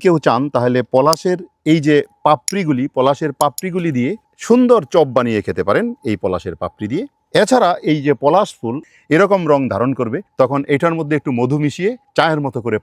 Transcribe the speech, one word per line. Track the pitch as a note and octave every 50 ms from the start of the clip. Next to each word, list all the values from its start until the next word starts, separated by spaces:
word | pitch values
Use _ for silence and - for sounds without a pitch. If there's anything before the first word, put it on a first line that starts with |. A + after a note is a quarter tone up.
| -
কেউ | F#3 E3 D3 -
চান | D3 A#2 B2 C#3+ C#3+ -
তাহলে | B2 A#2+ B2+ B2 B2+ A#2 - -
পলাশের | B2+ C#3 D#3 D#3+ - - F3+ F3+ E3+ F3+ - _ _ _ D#3
এই | D#3+ E3
যে | C#3 D3+ D3+ C#3+ - - _ _ -
পাপড়িগুলি, | D3 D3+ - - - F#3+ G3+ F3+ D3+ C#3 B2 C3+ - -
পলাশের | C3 B2+ C#3 C#3 - D#3 D3 C3 -
পাপড়িগুলি | D3 C#3+ - - F#3+ F#3 E3+ F#3 E3+ E3
দিয়ে | C3+ B2 A#2+ C#3+ G#3+ A3+ _ _ _ _ -
সুন্দর | - A#3 B3+ B3 B3 A#3+ G#3+ C#3 -
চপ | - E3+ D3+ C3 A#2
বানিয়ে | C3 B2 A#2 A2 G#2 -
খেতে | G2+ F2 F#2 E2+ F#2+
পারেন | G#2+ E3 A#3 A#3+ - - - A#2+
এই | G#2 -
পলাশের | - F#2+ F#2 F2 - F#2 E2 -
পাপড়ি | F2+ E2+ - _ G#2+ G#2
দিয়ে। | B2+ F#3 C#4 - _ _ _ _ - E3+
এছাড়া | G#3 - B3+ B3 G3+ F3 F3+ - - D#3+
এই | D3+ D3+ C3+
যে | D3 C3+ -
পলাশ | C3+ C#3+ E3 G3 G#3 - - _
ফুল | - A2+ B2 D3+ - _ _ _ _ -
এরকম | D3+ E3 G3+ F#3 G3+ F#3 E3+ D3+
রং | C#3+ C#3 C3+ A2+
ধারণ | G2+ G2 A#2+ C3+ C3 -
করবে, | B2 A2 A#2+ F#3 - _ _ -
তখন | C3 B2 C#3+ C#3+ C#3+ - D3
এটার | C3+ E3+ E3+ E3 D#3+
মধ্যে | D#3 D3 D#3
একটু | C#3+ - D3+ B2 A#2
মধু | B2 B2+ D3+ D3
মিশিয়ে | D3+ C#3 - - F3 A3 B3+ - _ _ _
চায়ের | - D3+ E3 D#3 D3 C#3+
মতো | C3 - B2+ G2+
করে | A#2 G#2+ -